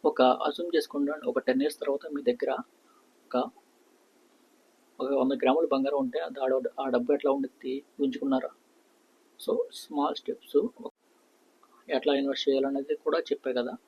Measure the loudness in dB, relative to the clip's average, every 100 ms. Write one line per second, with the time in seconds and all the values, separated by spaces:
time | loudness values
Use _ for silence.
0 | 0 4 4 6 0 -4 0 0 0 -2
1 | -2 -2 -2 -2 0 2 0 -2 -4 -4
2 | -4 -2 -2 0 -2 -4 -6 _ _ _
3 | _ _ _ -4 -4 -8 _ _ _ _
4 | _ _ _ _ _ _ _ _ _ _
5 | -2 2 2 2 4 4 4 2 2 0
6 | 0 -2 -6 -2 0 2 0 -4 0 0
7 | 2 0 2 0 -2 _ -8 -8 -8 -2
8 | -2 0 0 0 -2 -12 _ _ _ _
9 | _ _ _ _ -4 -2 -2 -6 -8 -2
10 | -2 -2 -8 -10 0 0 0 -6 -16 _
11 | _ _ _ _ _ _ _ _ -4 -2
12 | 2 2 0 0 2 2 2 -2 -4 -4
13 | 0 -2 0 -4 -2 -2 -4 -6